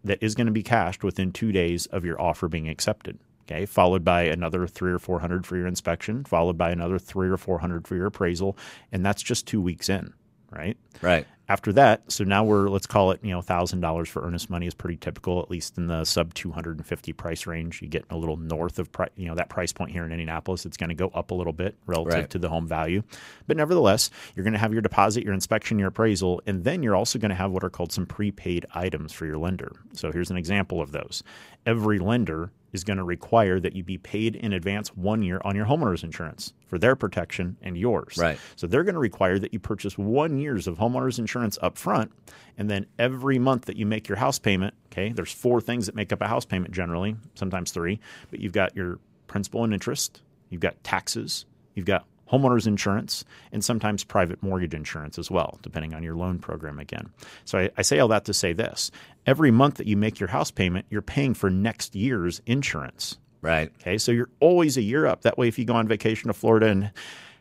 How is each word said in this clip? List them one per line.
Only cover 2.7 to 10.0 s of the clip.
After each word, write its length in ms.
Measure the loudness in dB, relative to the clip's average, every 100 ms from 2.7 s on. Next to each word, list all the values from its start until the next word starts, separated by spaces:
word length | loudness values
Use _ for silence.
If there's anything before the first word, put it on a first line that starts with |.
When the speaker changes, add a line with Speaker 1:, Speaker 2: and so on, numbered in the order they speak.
| -4 -4 -4 -10 -16 _ _ -10
Speaker 1:
Okay, 160 | -8 -2
followed 380 | 0 2 2
by 200 | 2 2
another 440 | 2 -2 -2 -4 -6
three 240 | -4 -2
or 80 | -2
four 220 | -2 -4
hundred 240 | -2 -4 -4
for 100 | -4
your 120 | -4
inspection, 580 | -4 -4 -4 -4 -6 0
followed 320 | 2 2 2
by 120 | 0
another 300 | 0 -2 -4
three 300 | -4 -2 0
or 80 | 0
four 220 | -2 -2
hundred 280 | -2 -4 -4
for 80 | -4
your 120 | -2
appraisal, 500 | 0 -2 0 -2 -4 -14 -20 _
and 140 | 0 0
that's 180 | 0
just 240 | -2 -4 0
two 140 | 0
weeks 260 | 0 -2 -2
in, 260 | -2